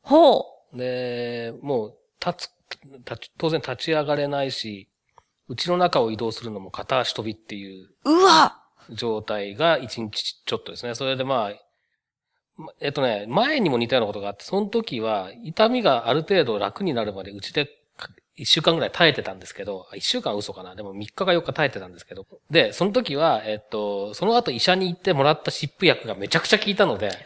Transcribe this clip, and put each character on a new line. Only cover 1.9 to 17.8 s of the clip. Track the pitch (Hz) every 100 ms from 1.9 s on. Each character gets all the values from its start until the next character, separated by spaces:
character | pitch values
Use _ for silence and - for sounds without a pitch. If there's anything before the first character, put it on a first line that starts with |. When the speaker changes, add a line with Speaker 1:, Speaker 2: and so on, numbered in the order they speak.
| - _ - 180
Speaker 2:
立 | - -
つ、 | _ - - 139 135 -
立 | 120 -
ち、 | -
当 | 160
然 | 156
立 | - 123
ち | -
上 | 156
が | 147 147
れ | 143
な | 139
い | 135
し、 | 131 110 101 - _ _ _ _ _ -
家 | 123 175
の | 180
中 | 175 156
を | 113
移 | 110
動 | 113
す | 110
る | 117
の | 104
も | 95
片 | - - 131
足 | 120
飛 | -
び | 107
っ | 107
て | - 104
い | 98 95
う | 95 _
Speaker 1:
う | 269 330
わ。 | 381 320 285 - _ _ -
Speaker 2:
状 | 113 120 107
態 | 110 107 101
が | 98 165 151
一 | 120 -
日 | 110 - - -
ち | -
ょ | 120
っ |
と | -
で | 117
す | 120
ね。 | 117
そ | 135
れ | 131
で |
ま | 131 127 104
あ、 | 104 _ _ _ _ _ _ _ _ _ -
ま、 | 156 -
え | 139
っ |
と | 139
ね、 | 131 104 107
前 | 151 262 277
に | 180
も | 120
似 | 120
た | 131
よ |
う | 104
な |
こ |
と | 101
が | 101
あ |
っ | 101
て、 |
そ | - 190
の | 208
時 | 233 220 123
は | 110 104 92 -
痛 | 151 - 220
み | 254
が | 196 123 117
あ | 143
る |
程 | 160 190 123
度 | 104
楽 | 98 -
に | 196 120
な | 104
る |
ま | 95
で | 95
う | 101
ち | -
で | 151 143 _